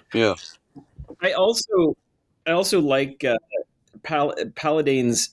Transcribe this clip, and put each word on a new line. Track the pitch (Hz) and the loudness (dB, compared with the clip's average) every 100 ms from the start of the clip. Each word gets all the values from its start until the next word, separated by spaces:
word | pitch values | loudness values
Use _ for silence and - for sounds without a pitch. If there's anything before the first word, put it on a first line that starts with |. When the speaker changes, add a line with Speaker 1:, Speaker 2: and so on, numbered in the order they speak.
| - | -4
Speaker 1:
yeah. | 113 110 90 - - _ - - - - - | 0 0 0 -8 -20 _ -20 -20 -20 -20 -4
Speaker 2:
I | 185 | -2
also, | 175 196 226 - 196 160 - _ _ _ _ - | 2 2 0 0 0 0 -2 _ _ _ _ -2
I | |
also | 170 196 196 | 0 2 2
like, | 147 135 139 139 | 2 2 0 -2
uh, | 131 113 - - - _ _ - | -2 -2 -2 -8 -8 _ _ -16
Pal-, | - 151 143 - - - | -4 0 0 -2 -8 -4
Paladin's | 156 156 143 135 120 110 - | 0 2 2 2 2 0 -2